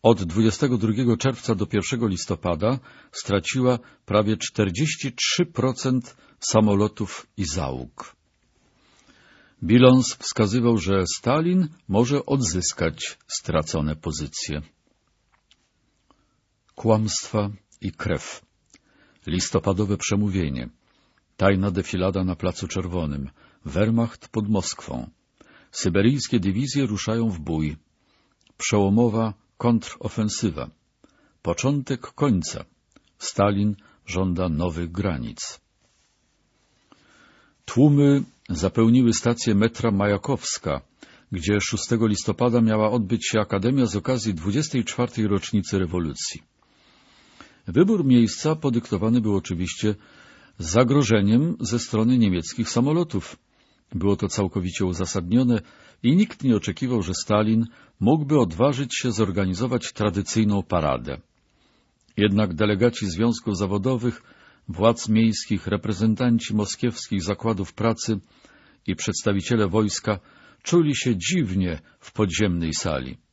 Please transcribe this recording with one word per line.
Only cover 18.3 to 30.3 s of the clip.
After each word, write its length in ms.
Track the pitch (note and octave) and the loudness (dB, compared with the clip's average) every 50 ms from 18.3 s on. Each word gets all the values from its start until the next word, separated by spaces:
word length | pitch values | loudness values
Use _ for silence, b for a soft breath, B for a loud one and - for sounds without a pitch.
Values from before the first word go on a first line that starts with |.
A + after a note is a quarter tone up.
| - - _ _ _ _ _ _ _ b b b b b b b b b b | -16 -18 _ _ _ _ _ _ _ b b b b b b b b b b
Listopadowe 680 | - D#2 F#2 - - - F2 - G2+ F#2+ F#2 G#2+ G2 G2+ | -4 -4 -2 -2 0 -2 -2 0 0 0 0 0 -2 -2
przemówienie. 720 | F#2 - - G#2 G2+ G#2 G2+ F#2 F#2+ E2+ D2 C2+ B1 A#1+ A#1 _ _ _ _ _ _ _ _ _ _ _ _ _ | -4 -2 -2 -2 0 0 0 -2 -2 -2 -2 -4 -8 -10 -12 _ _ _ _ _ _ _ _ _ _ _ _ _
Tajna 340 | - F#2 G2 G2+ F#2+ G2 G2+ | 2 4 4 4 4 2 0
defilada 520 | F2+ G2 F2+ - - F2+ F#2 F#2+ F2+ F#2+ F2+ | 0 -2 -4 -4 -2 -2 -2 0 0 0 -2
na 120 | F2+ F2+ | -2 -2
Placu 320 | - - F#2 F2 - - | -2 -4 -4 -4 -4 -8
Czerwonym. 640 | E2+ - G2 F2 F2 F2+ F2+ E2 D2+ C#2+ C#2+ C#2 C2+ b b b b b b b | -6 -6 -6 -6 -4 -4 -4 -4 -4 -4 -6 -8 -10 b b b b b b b
Wehrmacht 640 | D2 C#2 F2 G#2 A2 A2+ A#2 A#2 A2+ - - - | -6 0 0 0 2 2 0 0 -2 -4 -14 -20
pod 220 | - - A2+ G#2+ G2+ | -8 -6 -6 -2 0
Moskwą. 600 | A2 G2 F2+ - - - - - C2+ B1 A#1+ - _ _ _ _ _ b b b b b b b | 0 0 0 -4 -10 -10 -12 -10 -10 -10 -10 -12 _ _ _ _ _ b b b b b b b
Syberyjskie 680 | b - - F#2 E2+ G2 G2 A#2 C#3+ C#3+ - - - A#2 | b -4 -2 0 2 4 4 4 2 0 -2 0 -2 0
dywizje 460 | F2+ G2 F#2 G#2+ C#3 C3+ B2 C#3+ C#3 | 0 0 0 -2 -4 -2 -2 -2 -2
ruszają 440 | A2+ G#2+ G2 - - A2 A#2 A#2 A2 | 0 -2 -4 -2 -2 -2 0 0 -2
w 100 | F#2+ E2+ | -4 -4
bój. 360 | D2+ E2 E2 D#2 D#2 D2+ D2+ - _ _ _ _ _ _ _ _ _ _ _ _ _ _ _ | -6 -4 -2 -2 -2 -2 -4 -8 _ _ _ _ _ _ _ _ _ _ _ _ _ _ _
Przełomowa 760 | _ - - - G#2 G2+ G2 G2+ A2+ A#2+ A#2 G#2+ A2+ A2+ A2 G2+ _ _ _ _ | _ -4 0 2 2 4 4 4 4 4 2 2 0 -2 -2 -4 _ _ _ _
kontrofensywa. 1120 | _ - A#2+ A#2 A2 - - - - - - - - G#2+ G#2+ | _ 0 2 2 2 0 -4 -16 -10 -10 -8 -4 -2 -4 -4